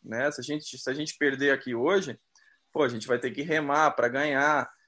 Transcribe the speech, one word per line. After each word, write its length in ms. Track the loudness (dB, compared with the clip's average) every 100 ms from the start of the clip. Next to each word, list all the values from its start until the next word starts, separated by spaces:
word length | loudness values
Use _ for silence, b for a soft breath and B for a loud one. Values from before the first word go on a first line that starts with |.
né? 260 | -8 -2 -2
Se 80 | -2
a 20 |
gente, 340 | -6 -8 -8 -8
se 140 | -6
a 40 |
gente 220 | -4 -6 -2
perder 360 | 0 2 2
aqui 240 | 0 -2 -2
hoje, 420 | 0 0 0 -8 _ b b b _
pô, 100 | 0
a 60 | 0
gente 180 | 0 -2
vai 140 | 0
ter 100 | 0
que 120 | -4
remar 500 | -2 0 2 4 4
pra 160 | 4 2
ganhar 600 | 2 0 2 2 2 0 -8